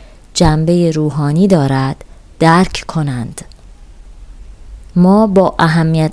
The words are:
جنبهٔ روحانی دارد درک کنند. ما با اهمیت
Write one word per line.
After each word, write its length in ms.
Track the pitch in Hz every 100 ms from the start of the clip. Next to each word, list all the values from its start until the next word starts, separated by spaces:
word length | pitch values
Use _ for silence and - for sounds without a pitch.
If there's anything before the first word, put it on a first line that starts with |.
| - - -
جنبهٔ 560 | - 170 156 160 175 165
روحانی 560 | 156 151 143 147 156 196
دارد 580 | 175 135 135 135 - - - - -
درک 460 | 165 170 190 - -
کنند. 520 | 160 143 123 113 - - - - - - - - - - - - - - - - 175
ما 300 | 180 208 220
با 280 | 190 180 -
اهمیت 540 | 165 165 160 160 156